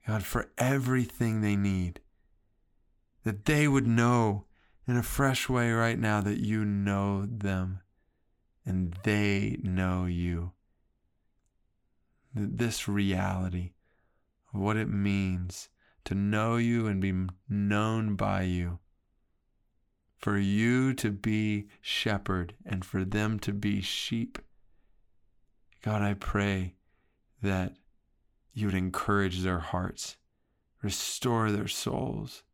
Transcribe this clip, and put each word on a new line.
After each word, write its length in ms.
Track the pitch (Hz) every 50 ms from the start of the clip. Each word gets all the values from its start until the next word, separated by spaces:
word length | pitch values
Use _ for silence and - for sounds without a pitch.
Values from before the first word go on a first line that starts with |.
| _ -
God, 140 | 110 110
for 300 | 92 - - 123 - - _ -
everything 800 | 120 127 139 139 123 127 131 127 123 120 - - 120 113 110 110
they 140 | 107 104 101
need, 440 | 98 98 101 98 92 90 87 85 - _ _ _ _ _ _ _ _ _ _ _ _ _ _ _ _ _ _ _ _ _ _ _ _ _
that 220 | 113 104 101 104
they 220 | - 151 147 151 147
would 200 | 139 135 135 117
know 580 | 117 117 117 120 123 120 113 110 101 101 - _ _ _ _ _ _ _ - -
in 100 | 123 120
a 40 |
fresh 480 | 113 - - - 143 135 131 - - -
way 220 | 127 123 120 117
right 260 | 117 113 117 113 113 131
now 240 | 117 110 107 104
that 160 | 98 101 104 -
you 260 | - 107 107 110 107
know 640 | 104 101 101 98 101 101 98 98 101 101 98 98
them 540 | 101 120 110 101 98 95 92 92 92 95 92 - _ _ _ _ _ _ _ _ _ _ _ _ _ _ _ _ -
and 280 | 92 92 92 87 85 92
they 560 | 98 110 104 104 104 101 101 98 101 107 110 - -
know 420 | 98 92 92 92 92 92 90 90
you. 460 | 90 87 87 87 87 87 85 87 90 - _ _ _ _ _ _ _ _ _ _ _ _ _ _ _ _ _ _ _ _ _ _ _ _ _ _ _ _ _ _ _ _ _ _ _ -
That 240 | 113 104 101 98 110
this 280 | 120 117 110 - - -
reality 840 | 101 101 101 98 95 92 95 95 95 92 92 92 87 90 90 90 - _ _ _ _ _ _ _ _ _ _ _ _ _ _ _ -
of 60 | 104
what 180 | 98 104 107 107
it 120 | 110 101
means 800 | 107 101 98 101 98 98 98 95 92 90 90 90 87 - - - _ _ _ _ _ _ _
to 80 | - -
know 440 | 98 101 101 104 107 110 113 117 120
you 280 | 117 117 117 117 113
and 160 | 110 101 95
be 140 | 95 98 92 92 92 92 92 - _ -
known 680 | - 104 101 101 104 104 107 110 110 113 110 107 101
by 280 | 95 107 101 98 95 95
you 340 | 92 90 90 87 87 87 87 _ _ _ _ _ _ _ _ _ _ _ _ _ _ _ _ _ _ _ _ _ _ _ _ _ _ _ _
for 180 | - 104 101 101
you 560 | 98 98 98 104 110 117 123 127 131 135 127
to 180 | 127 - 110
be 560 | 104 98 101 113 107 107 107 107 104 104 104 104 - _
shepherd 720 | - - - - - 113 107 98 - - 95 92 87 85 - - -
and 180 | - 98 92 90
for 220 | - - 95 95
them 340 | 92 101 104 107 107 113 104
to 140 | - - 101
be 280 | 101 101 104 101 101
sheep. 560 | 95 - - - - - 117 113 117 - - - - - _ _ _ _ - _ _ _ _ _ _ _ _ _ _ _ _ _ _ _ _ _ _ _ _ _
God, 200 | - 110 107 107
I 120 | 101 101 101
pray 640 | 101 - - - 101 101 101 98 95 92 90 - _ _ _ _ _ _ _ _ _ _ _ _ _
that 360 | - 98 98 92 92 92 - _ _ _ _ _ _ _ _ _ _ _ _ _ _ _ _
you 140 | - 107 101
would 80 | 95
encourage 640 | 95 92 92 90 - - - 101 101 98 95 87 92
their 200 | 92 95 90 87
hearts, 580 | 82 - - 90 90 92 - - - - - _ _ _ _ _ _ _ _ _ _ _ _ _
restore 680 | - 104 98 - - - - - - 127 117 117 110 107
their 180 | 104 101 107 -
souls. 720 | - - - - - - - - - 107 107 123 - - _ _